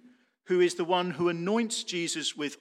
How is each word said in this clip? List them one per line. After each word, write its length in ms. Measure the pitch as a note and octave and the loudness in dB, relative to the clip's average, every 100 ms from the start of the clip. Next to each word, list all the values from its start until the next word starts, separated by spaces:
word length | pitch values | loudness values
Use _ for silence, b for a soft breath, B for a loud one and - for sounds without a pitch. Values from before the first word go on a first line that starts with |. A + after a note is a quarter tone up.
| - B B B - | -16 B B B 0
who 140 | F3+ | 4
is 140 | F3 | 4
the 100 | - | 2
one 260 | E3+ F3+ F3+ | 0 2 0
who 200 | C#3+ E3+ | 0 0
anoints 540 | E3+ F3 A3+ A3+ - | 0 0 0 0 -4
Jesus 520 | - F3 E3 D#3+ C#3+ D#3 | -4 -4 -4 -4 -6 -4
with 220 | D3 - | -6 -6